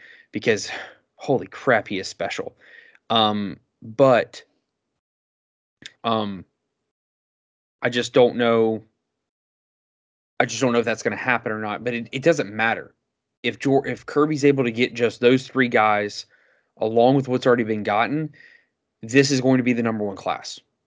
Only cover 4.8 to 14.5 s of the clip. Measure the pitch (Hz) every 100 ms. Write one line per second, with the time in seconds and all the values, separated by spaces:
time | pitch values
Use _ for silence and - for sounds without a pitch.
4.8 | _ _ _ _ _ _ _ _ _ _
5.8 | - - 113 110 104 95 82 _ _ _
6.8 | _ _ _ _ _ _ _ _ _ _
7.8 | 127 120 117 135 123 - 120 117 113 110
8.8 | - _ _ _ _ _ _ _ _ _
9.8 | _ _ _ _ _ - 131 120 131 117
10.8 | 117 110 120 101 131 120 120 107 107 104
11.8 | 120 117 113 135 147 156 98 107 113 98
12.8 | - _ _ _ _ _ 120 110 139 135
13.8 | 127 120 - 147 151 151 143